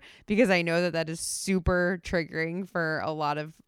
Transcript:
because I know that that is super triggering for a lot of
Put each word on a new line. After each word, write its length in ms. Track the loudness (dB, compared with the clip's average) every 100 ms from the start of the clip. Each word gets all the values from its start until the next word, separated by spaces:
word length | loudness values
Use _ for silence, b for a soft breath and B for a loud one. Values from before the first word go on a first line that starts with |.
| B B -2
because 220 | 2 4
I 120 | 4
know 200 | 4 2
that 120 | 2
that 160 | 0 -4
is 100 | -4
super 800 | -6 -6 0 0 2 2 2 0
triggering 640 | -2 -2 -2 -4 -4 -4 -6
for 340 | -4 -2 -2
a 80 | -4
lot 260 | -2 -2 -2
of 160 | -6 -14